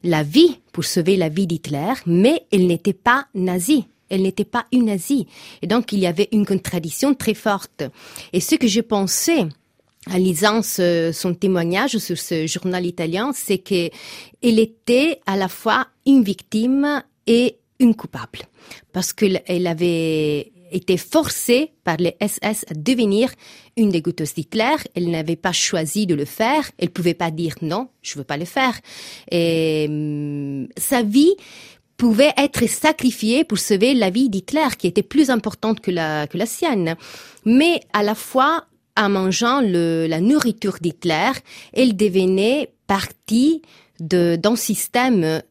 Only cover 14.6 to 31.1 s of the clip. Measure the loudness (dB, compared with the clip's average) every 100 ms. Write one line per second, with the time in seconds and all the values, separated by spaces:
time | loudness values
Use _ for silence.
14.6 | 2 -2 0 2 2 -2 -4 -2 -2 -4
15.6 | 0 0 -2 _ 4 4 4 -2 -4 -2
16.6 | 0 0 0 -4 -8 _ 0 2 2 -2
17.6 | _ _ 2 2 -4 -12 -14 -16 -20 _
18.6 | -20 -20 _ -6 -6 0 2 2 -2 -2
19.6 | -2 0 0 0 0 0 0 -2 -6 _
20.6 | -8 -8 0 -2 2 0 0 -4 2 2
21.6 | 2 _ -6 -2 -2 -2 -6 -2 -4 -4
22.6 | -8 -6 -2 2 2 2 0 -4 -20 -20
23.6 | _ 0 2 2 -2 -4 -6 -6 -6 -2
24.6 | 0 0 -4 -6 -2 -2 -2 -2 -2 -2
25.6 | -2 -2 -2 -2 0 -2 -2 -2 0 0
26.6 | -2 -6 -6 -2 -2 -2 -4 -4 -6 -6
27.6 | -6 -6 -8 _ -14 -12 -8 -8 -6 -2
28.6 | -2 -2 -12 -20 -20 -20 -4 0 0 2
29.6 | 0 0 -2 -2 -4 -6 -6 -6 -8 -8
30.6 | -10 -8 -4 -2 2